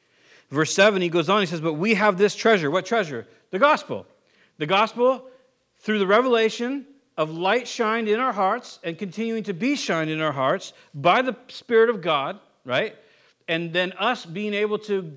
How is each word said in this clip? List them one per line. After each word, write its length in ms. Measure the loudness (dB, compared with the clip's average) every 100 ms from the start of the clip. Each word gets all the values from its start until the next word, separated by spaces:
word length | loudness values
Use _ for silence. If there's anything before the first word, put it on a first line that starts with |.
| _ _ _ _ -6
Verse 240 | -2 0
seven, 260 | 6 4 4
he 80 | 0
goes 200 | 0 2
on, 120 | 2
he 60 | 0
says, 160 | -2
"But 120 | -4
we 200 | -2 0
have 240 | 2 2 2
this 180 | 0 2
treasure." 340 | 2 4 2
What 140 | -2
treasure? 420 | -2 -2 -2 -8 -12 _ -8
The 80 | 2
gospel. 480 | 4 2 -2 -10 -10 _ _ _ _ -8
The 80 | 0
gospel 640 | 2 2 2 2 0 -8 -20 _ _ _ _
through 200 | -4 0
the 80 | 4
revelation 800 | 4 4 2 2 -2 -6 -6 -10 _ _ -6
of 140 | -6
light 360 | -2 0 0 -2
shined 420 | -4 -2 0 0
in 120 | 0
our 120 | -2
hearts 480 | 0 0 0 -6 -12
and 160 | -10 -8
continuing 460 | -10 -6 -4 -4
to 100 | -6
be 220 | -4 -2 -2
shined 340 | -2 -2 -2
in 100 | -2
our 120 | -2
hearts 400 | 0 0 0 -4 _ _
by 300 | 0 2 4
the 140 | 2 -6 -14
Spirit 400 | -18 2 4 4
of 140 | 2
God, 360 | 0 0 -2 -8 _ _
right? 320 | -2 -2 -2 -8 _ _ _ _ -6
And 260 | -4 -2
then 200 | -2 -2
us 320 | -2 -2 -2
being 300 | -8 -8 -4
able 240 | -2 -2 -4
to 360 | -4 -4 -4